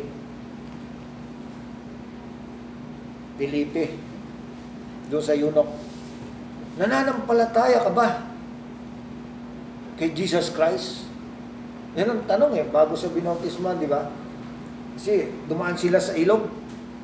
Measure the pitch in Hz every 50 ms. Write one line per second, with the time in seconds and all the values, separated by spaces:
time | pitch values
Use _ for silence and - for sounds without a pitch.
0 | - - - - - - - - - - - - - - - - - - - -
1 | - - - - - - - - - - - - - - - - - - - -
2 | - - - - - - - - - - - - - - - - - - - -
3 | - - - - - - - - 139 139 143 147 143 147 - 165 160 - - -
4 | - - - - - - - - - - - - - - - - - - - -
5 | - - 139 151 151 151 151 143 147 156 156 151 147 - - - - - - -
6 | - - - - - - - - - - - - - - - - 185 214 262 269
7 | 269 269 254 233 214 - 233 233 233 233 - 226 240 254 247 226 - 196 180 226
8 | 233 220 226 - - - - - - - - - - - - - - - - -
9 | - - - - - - - - - - - - - - - - - - - -
10 | 160 165 151 151 190 185 165 175 156 - - - 160 165 185 - - - - -
11 | - - - - - - - - - - - - - - - - - - - 165
12 | 190 226 240 220 - - 196 208 262 294 240 170 147 - - 151 156 156 170 160
13 | - 175 165 165 165 175 170 170 175 170 - - 180 185 180 165 156 143 143 147
14 | 147 - - - - - - - - - - - - - - - - - - -
15 | - 190 208 190 - - - - - 143 160 160 175 175 175 170 - 175 180 185
16 | - - - 160 165 180 214 220 - - - - - - - - - - - -